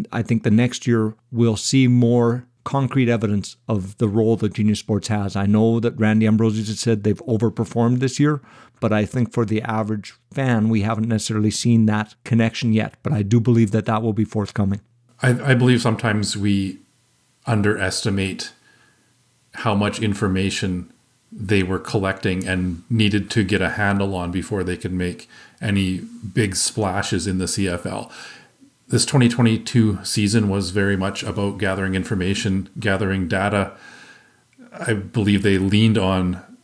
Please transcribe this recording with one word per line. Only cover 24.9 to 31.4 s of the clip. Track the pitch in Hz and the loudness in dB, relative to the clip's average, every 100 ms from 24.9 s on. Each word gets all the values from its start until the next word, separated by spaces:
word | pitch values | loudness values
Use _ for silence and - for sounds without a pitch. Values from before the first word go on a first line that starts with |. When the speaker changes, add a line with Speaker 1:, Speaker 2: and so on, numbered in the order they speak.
Speaker 2:
make | 92 90 - - - - - | -4 -4 -6 -14 -20 -20 -8
any | 117 101 92 92 | -2 0 0 -2
big | - - 107 127 104 90 | -8 -14 -6 -2 -2 -2
splashes | - - 101 95 - 95 101 | -4 -2 -2 -2 -2 -2 -2
in | 92 | -2
the | 90 | -2
C | - 98 | -2 -4
F | 87 92 | -4 -6
L. | 92 - - - - - _ _ _ - | -10 -10 -16 -20 -20 -20 _ _ _ -4
This | 120 - | -2 2
twenty | 143 120 | 4 4
twenty-two | 120 117 110 - 123 110 95 | 4 2 2 0 2 2 0
season | - 113 104 117 104 | -4 -2 0 2 0
was | 98 90 | 0 -2
very | 101 98 95 | 0 0 0
much | 95 101 | -2 -4
about | 104 95 | -6 -4